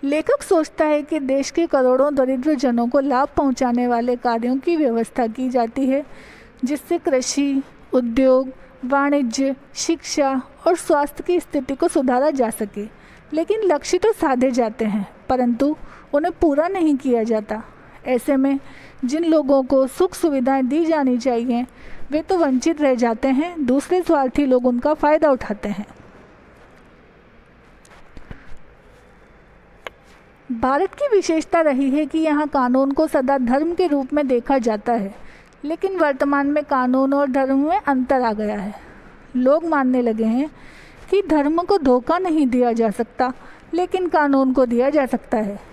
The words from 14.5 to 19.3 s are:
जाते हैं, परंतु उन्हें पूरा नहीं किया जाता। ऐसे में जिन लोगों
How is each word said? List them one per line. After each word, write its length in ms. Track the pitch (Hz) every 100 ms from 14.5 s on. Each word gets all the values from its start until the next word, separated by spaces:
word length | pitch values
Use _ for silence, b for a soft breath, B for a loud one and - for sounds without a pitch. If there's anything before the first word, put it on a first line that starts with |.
जाते 340 | 247 226 220 220
हैं, 240 | 208 196 - -
परंतु 480 | 254 240 233 277 311 B B B
उन्हें 200 | 294 330 349
पूरा 260 | 330 277 330
नहीं 300 | 392 320 277
किया 260 | 269 240
जाता। 400 | 220 220 214 220 - B B B -
ऐसे 300 | 247 - 269
में 240 | 269 277 B B B B 254
जिन 200 | 302
लोगों 380 | 339